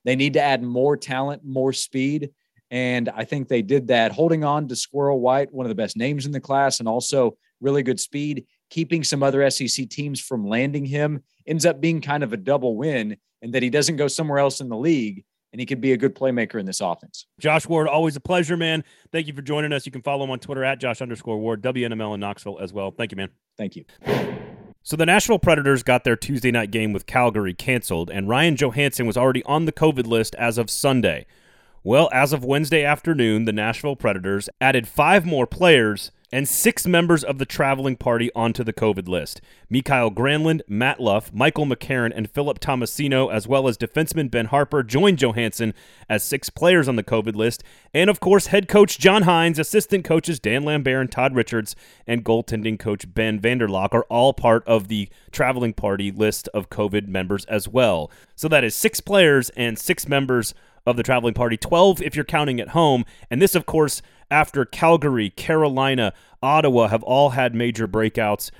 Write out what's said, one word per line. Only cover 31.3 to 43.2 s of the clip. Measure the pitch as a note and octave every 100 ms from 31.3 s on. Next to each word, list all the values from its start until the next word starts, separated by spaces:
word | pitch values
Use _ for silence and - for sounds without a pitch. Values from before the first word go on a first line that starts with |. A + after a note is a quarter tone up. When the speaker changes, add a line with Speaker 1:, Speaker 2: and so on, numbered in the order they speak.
| _ _ _ _ - F2+
Speaker 2:
Well, | B2 E3
as | B2+ C#3
of | C#3+ B2
Wednesday | C#3 D3+ D#3+ C#3+
afternoon, | D3 - D3+ A#2 G#2+
the | A2
Nashville | G#2+ G#2+ A2 D3 C#3
Predators | A2+ G2 F#2 G2+ - -
added | C3 C3 A2
five | - D3+ G3 E3+
more | D3 B2
players | - F3+ D3 A2 G#2 - _ _
and | B2+ C#3
six | - A3+ A3+ -
members | E3+ E3+ E3 -
of | C#3
the | C3+
traveling | - C#3 C3+ C3+ B2
party | - A#2 A#2
onto | - A#2 A2+
the | A2+
covid | G#2 A2 F#2+ F2+
list. | F2+ D2 - - _ -
Mikael | B2+ C3+ C3+ A#2
Granlund, | G2 C3 D3+ D#3+ D#3+ -
Matt | G#2 B2+ C#3+
Luff, | A#2 G2+ -
Michael | G#2 C#3 D3+ D3
McCarron, | B2 - C3 A#2 A2
and | G#2+
Philip | - C#3+ -
Tomasino, | - C3 A#2 - C#3+ C3